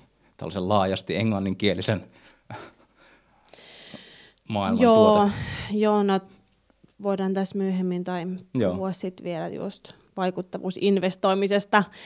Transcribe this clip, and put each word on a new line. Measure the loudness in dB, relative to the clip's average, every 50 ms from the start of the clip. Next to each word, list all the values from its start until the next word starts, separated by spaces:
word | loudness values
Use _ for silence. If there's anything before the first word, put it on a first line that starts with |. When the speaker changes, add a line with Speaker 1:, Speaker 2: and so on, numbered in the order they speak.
| -20 _ _ _ _ _ _
Speaker 1:
tällaisen | -12 -12 -8 -6 -4 -2 2
laajasti | 2 2 2 2 -2 -4 -4 -4 -4
englanninkielisen | -2 0 0 -2 -2 -2 -4 -4 0 0 0 0 0 0 -2 -2 -2 -4 -10 _ -20 _ -20 _ _ _ _ -18 -18 -18 -20 _ _ _ _ _ _ _ _ _ _ _ _ _ _ _ _ -20 -20 -20 -20 -20 -20 -20 -20 -20 -20 -20 -20 -20 -20 -20 -20 _ _ _ -4
maailman | -2 -2 0 0 2 4 6
Speaker 2:
Joo, | 6 8 8 8 8 8
Speaker 1:
tuote? | 6 4 2 2 -2 -6 -8 -8 -10 -8 -6
Speaker 2:
joo, | -2 0 2 2 2 2 2
no | 2 2 0 -2 -6 -20 _ _ _ _ _ _ _ _ _ _ _ _ _ -4
voidaan | -4 -2 -2 -2 -2 -2
tässä | -2 -4 -4 -4 -4
myöhemmin | -2 -2 -2 -2 -2 -2 -4 -4 -6
tai | -6 -6 -6 -6 -8 -10 -10 -14 _ -4
Speaker 1:
Joo. | -2 0 0 -2
Speaker 2:
puhua | -2 -4 -6 -6
sit | -6 -8 -10 -10 -10 -10
vielä | -8 -8 -6 -8 -8
just | -8 -8 -10 -10 -10 -14 _ -20 -20 _ _ _ -8
vaikuttavuusinvestoimisesta, | -4 -4 -4 -2 -4 -10 -10 -10 -8 -8 -8 -6 0 2 2 2 2 2 -2 -4 0 2 2 2 2 2 0 0 0 0 2 2 2 2 2 -8 -14 -4